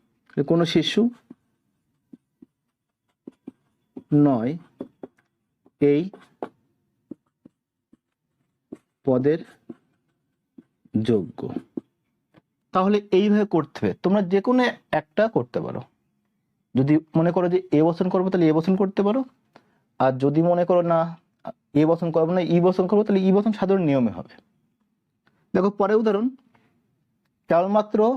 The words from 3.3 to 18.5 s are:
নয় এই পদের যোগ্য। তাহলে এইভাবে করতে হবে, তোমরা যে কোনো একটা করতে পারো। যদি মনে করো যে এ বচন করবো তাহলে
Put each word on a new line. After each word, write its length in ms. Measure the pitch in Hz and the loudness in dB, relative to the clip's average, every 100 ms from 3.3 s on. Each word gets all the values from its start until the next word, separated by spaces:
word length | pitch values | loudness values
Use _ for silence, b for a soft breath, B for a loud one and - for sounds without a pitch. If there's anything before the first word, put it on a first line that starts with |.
| - - - _ _ _ - - 147 147 | -20 -20 -20 _ _ _ -20 -2 2 2
নয় 260 | 123 117 165 - _ - _ - _ _ _ _ _ _ _ | 0 -4 -8 -16 _ -20 _ -20 _ _ _ _ _ _ _
এই 220 | 143 147 185 - _ _ - _ _ _ _ _ _ - _ _ _ _ _ _ _ _ _ _ _ _ _ _ _ - _ _ - | 0 0 -2 -12 _ _ -18 _ _ _ _ _ _ -20 _ _ _ _ _ _ _ _ _ _ _ _ _ _ _ -20 _ _ -2
পদের 340 | 127 139 165 - _ - - _ _ _ _ _ _ _ - _ _ _ | 0 0 -2 -6 _ -20 -20 _ _ _ _ _ _ _ -20 _ _ _
যোগ্য। 460 | 107 113 110 85 - - - - - - _ _ _ _ _ _ _ _ | -4 0 -2 -2 -10 -12 -12 -12 -16 -16 _ _ _ _ _ _ _ _
তাহলে 240 | 185 190 208 208 185 | -2 0 0 0 0
এইভাবে 280 | 208 208 208 | 2 2 0
করতে 220 | 170 147 - | -2 -4 -4
হবে, 120 | 101 - | -6 -2
তোমরা 160 | - 208 180 | -2 0 0
যে 80 | 196 196 | -2 0
কোনো 160 | 254 247 - _ 156 | 0 0 -4 _ -6
একটা 240 | - - 220 151 | -4 -2 -2 -2
করতে 220 | 123 - | -4 -8
পারো। 160 | 160 127 - _ _ _ _ _ _ _ _ | -8 -10 -14 _ _ _ _ _ _ _ _
যদি 200 | 131 139 156 - 165 | -2 2 0 0 0
মনে 120 | 170 | 0
করো 120 | 175 175 | 0 0
যে 40 | 180 185 151 | -2 0 2
এ 20 | 160 | 2
বচন 180 | 165 185 | 0 -2
করবো 140 | 190 190 | -2 -2
তাহলে 140 | 185 160 | 2 2